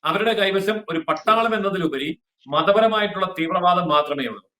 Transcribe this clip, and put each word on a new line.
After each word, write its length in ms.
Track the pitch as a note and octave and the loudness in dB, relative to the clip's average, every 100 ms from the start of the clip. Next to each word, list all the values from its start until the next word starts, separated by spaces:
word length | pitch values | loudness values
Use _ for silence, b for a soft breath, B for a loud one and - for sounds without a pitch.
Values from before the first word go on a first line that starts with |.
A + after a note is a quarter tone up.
അവരുടെ 280 | D#3 F3+ A3 | -2 0 0
കൈവശം 480 | A3 G3 F#3+ F#3+ G#3+ - | 0 0 0 -2 -4 -4
ഒരു 100 | E3 D#3+ | -6 -4
പട്ടാളം 460 | D#3 - A3 A3+ | -4 2 2 2
എന്നതിലുപരി 640 | A3 G3 F#3+ D#3+ C3+ D3 E3 _ _ C3 | 0 -2 -2 -4 -4 -8 -10 _ _ -4
മതപരമായിട്ടുള്ള 840 | D3 E3 G3+ A3 A3 G#3 F#3+ F#3 D#3+ | -2 2 4 4 2 -2 -2 -4 -4
തീവ്രവാദം 500 | E3 F3+ F3+ F3+ E3+ | -2 2 4 2 4
മാത്രമേ 380 | D3 D3 C#3 B2 | 2 2 -4 -6
ഉള്ളൂ. 240 | G#2 _ _ | -8 _ _